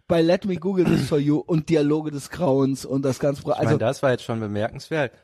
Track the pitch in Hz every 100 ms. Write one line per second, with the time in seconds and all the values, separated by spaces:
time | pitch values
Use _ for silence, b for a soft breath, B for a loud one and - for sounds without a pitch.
0 | - 170 165 190 196 175 180 185 165 156
1 | 135 147 143 151 - 160 151 160 147 156
2 | 156 143 - 151 175 135 135 131 - 139
3 | 139 123 147 143 160 - 151 147 110 -
4 | 135 123 - 113 107 104 107 135 - 160
5 | 135 -